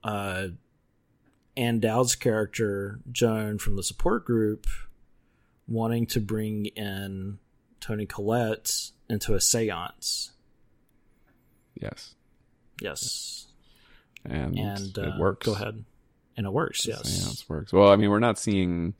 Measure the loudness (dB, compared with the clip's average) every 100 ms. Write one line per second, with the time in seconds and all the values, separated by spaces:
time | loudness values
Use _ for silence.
0 | -4 -4 -4 -4 -6 -10 _ _ _ _
1 | _ _ _ _ _ -2 0 2 2 2
2 | 2 2 2 2 0 0 -2 0 -4 -8
3 | -8 2 2 2 -2 -2 0 0 0 0
4 | 2 2 2 2 2 0 -2 -2 -8 -14
5 | _ _ _ _ _ _ -6 -2 0 0
6 | 0 -2 -2 -4 -2 -4 -6 -6 -8 -6
7 | -8 -8 -8 -12 _ _ _ _ -6 -4
8 | -4 -4 0 0 0 -2 -4 -6 -6 _
9 | _ -4 2 2 4 2 0 -2 -8 -8
10 | -6 -6 -8 _ _ _ _ _ _ _
11 | _ _ _ _ _ _ _ -12 -12 -12
12 | -20 _ _ _ _ _ _ -12 -10 -8
13 | -8 -8 -10 -14 -18 _ _ _ _ -20
14 | _ -18 -8 -6 -4 -4 -4 -6 -8 -6
15 | -6 0 0 0 -2 -2 -4 -10 -16 _
16 | _ _ _ -8 -4 -2 -2 -4 -6 -6
17 | -4 -4 -4 -6 -8 -8 2 8 10 10
18 | 8 6 4 0 0 2 2 0 -2 -6